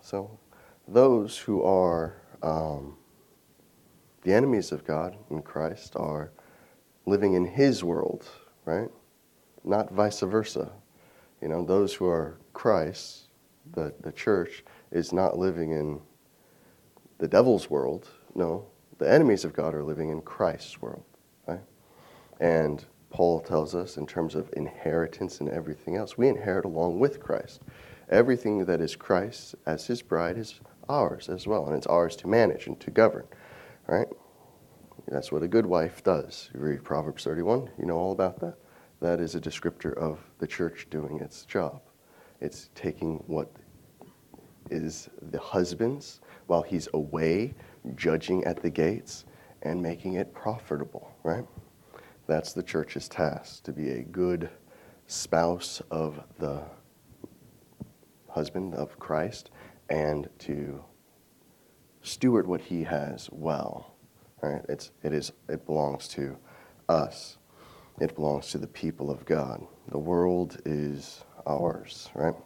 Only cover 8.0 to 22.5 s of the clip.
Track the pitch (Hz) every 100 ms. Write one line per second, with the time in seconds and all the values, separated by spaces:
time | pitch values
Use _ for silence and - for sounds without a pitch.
8 | - - - - - _ - 85 117 -
9 | _ _ _ _ _ - - 104 107 95
10 | 104 - 95 107 107 - - - _ _
11 | - - _ _ 76 80 85 95 98 -
12 | 92 85 76 - - - 127 98 78 95
13 | - - - _ _ _ 151 170 76 -
14 | - - - 101 82 - - - - 87
15 | 82 87 92 - 92 85 80 78 76 73
16 | - _ _ _ _ _ - _ _ _
17 | _ _ 78 92 127 104 - 73 64 76
18 | - - - - 85 85 - _ _ -
19 | 71 131 147 101 82 - 80 78 73 76
20 | 78 78 - - 92 76 - - 58 -
21 | - _ _ _ - 87 104 _ _ -
22 | - - - - 85